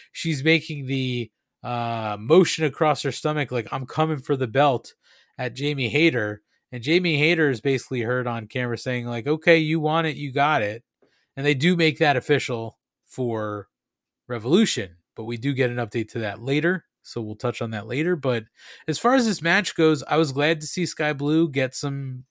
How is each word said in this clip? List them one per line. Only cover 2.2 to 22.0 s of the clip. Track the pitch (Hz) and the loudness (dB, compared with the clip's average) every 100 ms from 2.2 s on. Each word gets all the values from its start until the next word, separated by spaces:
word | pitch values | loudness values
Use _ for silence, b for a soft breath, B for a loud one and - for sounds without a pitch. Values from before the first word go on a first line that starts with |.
| 107 170 175 - | 4 6 6 2
across | 156 - 156 143 | -2 0 0 2
her | 143 | -2
stomach, | - 151 151 135 | -4 -4 -2 -2
like, | 123 110 | -4 -4
"I'm | 139 135 | -6 -4
coming | - 160 151 | 0 0 0
for | - 139 | -2 -2
the | 127 | 0
belt," | 120 147 123 - - b b b - | 2 4 2 -4 -20 b b b -10
at | 127 | -10
Jamie | 120 143 143 123 | -6 -4 -2 0
Hayter. | 139 165 127 104 104 _ _ _ | 4 4 2 -2 -4 _ _ _
And | 123 | -8
Jamie | 117 170 180 147 | 0 2 2 2
Hayter | 151 170 151 | 2 2 2
is | 123 | 0
basically | 139 131 - 131 | 0 -2 -2 -4
heard | 113 127 123 | -2 -2 -2
on | 117 107 | -6 -6
camera | 127 123 117 | -6 -4 -4
saying, | - 123 120 | -4 -6 -4
like, | 117 117 | -6 -4
"Okay, | 156 175 165 | 0 4 4
you | 156 160 | 4 0
want | 151 160 160 | 0 0 -2
it, | 143 | -4
you | 147 | -4
got | 131 143 151 | 0 2 2
it." | 104 110 - _ _ _ _ - | 0 -4 -14 _ _ _ _ -2
And | 143 | 0
they | 143 | 2
do | 165 180 | 2 4
make | 160 143 | 2 4
that | 156 131 | 2 2
official | - 143 - 117 113 - _ _ _ | 2 2 2 -6 -8 -12 _ _ _
for | - 123 110 107 104 98 _ _ _ _ _ - | -6 -4 -2 -4 -8 -12 _ _ _ _ _ -10
Revolution, | 120 110 180 214 - 95 85 _ - | -6 2 4 4 0 -6 -12 _ -12
but | 113 | -8
we | 117 | -4
do | 135 | -2
get | 131 127 | 0 0
an | 120 | 0
update | 113 120 110 | -4 -4 -4
to | 117 | -4
that | 107 - | -6 -6
later. | 120 143 160 180 - _ | -2 0 2 0 -6 _
So | - - | -12 -8
we'll | 110 104 | -8 -4
touch | 123 110 | -4 -4
on | 117 | -6
that | 110 107 | -6 -6
later. | 131 165 175 | -2 -2 0
But | 135 120 107 B B B - | 0 -2 -4 B B B -6
as | 151 | 0
far | 233 269 | 4 4
as | 233 | 4
this | 190 | 0
match | 165 185 196 - | 2 2 0 4
goes, | 160 151 | 4 4
I | 135 151 | 2 2
was | 156 | 2
glad | 131 147 165 | 2 0 0
to | 151 | -2
see | - 175 | -4 -4
Sky | - 151 | -2 -4
Blue | 143 143 156 165 | -2 0 2 2
get | 139 131 | 0 -2
some, | - 143 139 | -4 -6 -6